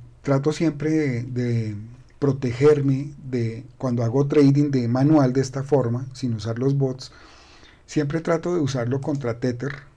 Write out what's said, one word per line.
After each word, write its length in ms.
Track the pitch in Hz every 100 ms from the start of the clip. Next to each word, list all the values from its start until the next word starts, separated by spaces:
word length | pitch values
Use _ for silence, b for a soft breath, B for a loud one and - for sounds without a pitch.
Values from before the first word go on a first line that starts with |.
| - -
trato 320 | - 139 147
siempre 380 | 151 165 147 151
de, 320 | 156 147 120
de 520 | 120 123 120 117 110 104 110 - - -
protegerme 960 | 139 135 127 120 147 147 139 135 147 - 131
de 360 | 127 113 113 - -
cuando 240 | 131 120
hago 240 | 117 127 139
trading 420 | 151 139 143 147
de 180 | 135 117
manual 460 | 127 143 156 131
de 80 | 127
esta 220 | 131 139
forma, 420 | 135 143 120 120 135
sin 220 | - 127 110
usar 240 | 107 117
los 180 | 135 139
bots, 340 | 135 131 - B B B B B B B B
siempre 340 | - 147 160
trato 320 | 160 165 170
de 80 | 180
usarlo 400 | 139 131 120 139
contra 380 | 151 143 120 117
Tether 340 | 127 120 131 - -